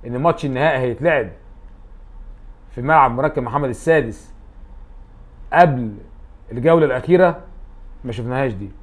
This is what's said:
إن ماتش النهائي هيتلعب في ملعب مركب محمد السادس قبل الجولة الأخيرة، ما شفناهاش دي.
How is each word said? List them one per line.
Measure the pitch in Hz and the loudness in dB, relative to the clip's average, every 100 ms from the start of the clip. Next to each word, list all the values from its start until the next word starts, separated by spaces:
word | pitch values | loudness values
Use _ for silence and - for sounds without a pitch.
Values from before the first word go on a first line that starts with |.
| 117 | -8
إن | 123 | -2
ماتش | 160 160 | 0 0
النهائي | 147 127 151 135 | -2 0 0 0
هيتلعب | 127 117 156 151 101 - - - - - - - - - - - - - - | -2 -2 0 0 -2 -10 -20 -20 -20 -20 -20 -20 -20 -20 -18 -18 -20 -20 -18
في | - | -10
ملعب | 127 160 135 | 2 4 4
مركب | 120 147 143 | 2 -2 -2
محمد | 120 143 139 | -4 -2 -4
السادس | 120 - 160 117 - - - - - - - - - - - - - - | -4 2 2 2 -8 -16 -20 -20 -20 -20 -20 -20 -20 -20 -20 -20 -20 -2
قبل | 156 175 127 117 101 - - - - - | 6 6 4 -6 -10 -18 -20 -20 -20 -14
الجولة | 117 127 165 147 | -2 2 4 4
الأخيرة، | 127 131 175 180 156 - - - - - - | 0 2 4 4 2 -12 -18 -18 -20 -20 -14
ما | 123 | -10
شفناهاش | 110 117 127 135 | -8 -6 -2 -4
دي. | 98 98 - | -4 -10 -14